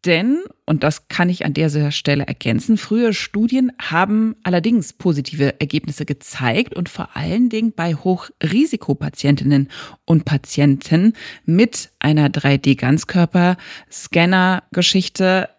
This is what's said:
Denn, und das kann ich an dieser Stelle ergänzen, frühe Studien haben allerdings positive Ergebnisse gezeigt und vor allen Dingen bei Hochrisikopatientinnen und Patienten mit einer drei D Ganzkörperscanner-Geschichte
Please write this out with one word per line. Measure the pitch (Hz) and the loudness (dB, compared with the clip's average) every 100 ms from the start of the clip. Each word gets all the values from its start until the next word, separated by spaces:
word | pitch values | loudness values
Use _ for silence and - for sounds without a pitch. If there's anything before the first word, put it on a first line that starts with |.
Denn, | 180 165 220 302 392 _ - | 2 0 2 -2 -4 _ -2
und | 156 | 0
das | 147 151 _ | 0 -2 _
kann | - 180 | -2 -2
ich | 180 | 0
an | - | -4
dieser | 139 160 147 147 | -2 -2 0 -2
Stelle | 147 - 143 139 | -2 -2 -2 -2
ergänzen, | 139 - 113 - 214 | -6 -2 -2 0 -2
frühe | - 220 233 | 0 0 0
Studien | 190 - 208 233 254 254 - | -2 -6 -2 0 2 0 -2
haben | - 160 196 214 220 220 | -4 0 2 2 0 -2
allerdings | - 180 185 233 - | -2 0 2 0 -2
positive | - 185 143 135 156 139 - | -4 -2 0 -2 0 0 0
Ergebnisse | 143 156 - 147 | -4 -4 -4 -10
gezeigt | 151 143 - - 127 120 247 | -8 -8 -8 -4 -2 0 -2
und | - 175 | -4 -8
vor | - - - | -8 -12 -8
allen | 156 196 247 | -4 0 0
Dingen | 220 226 | 0 -2
bei | - 170 | -2 -4
Hochrisikopatientinnen | 151 185 180 - - 160 196 320 220 - 139 147 - 139 139 135 143 135 - - - | -2 -2 -2 -4 -6 -2 2 0 -2 -4 -4 -4 -2 0 2 2 2 0 -8 -18 -20
und | - 165 | 2 2
Patienten | - 147 - - 143 139 - 160 208 - - - | 2 -4 -2 2 2 2 2 2 4 2 -8 -10
mit | - 170 240 - - _ | 0 2 2 0 -12 _
einer | 147 151 143 | 2 4 2
drei | 147 143 139 | 2 0 2
D | 135 | 2
Ganzkörperscanner-Geschichte | 127 123 156 - 185 170 180 175 180 - - - - - 170 170 185 185 185 _ - 175 190 185 - 185 185 - | 2 2 0 0 0 2 2 2 0 -6 -20 -18 -16 -4 0 2 4 2 0 _ -2 0 0 -2 -2 0 0 -2